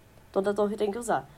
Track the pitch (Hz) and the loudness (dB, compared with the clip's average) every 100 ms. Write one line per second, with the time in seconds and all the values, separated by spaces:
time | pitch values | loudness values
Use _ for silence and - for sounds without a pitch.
0 | - - - 196 196 202 208 214 208 220 | -20 -20 -4 -2 0 2 0 0 -2 -2
1 | 240 151 - | -2 -2 -2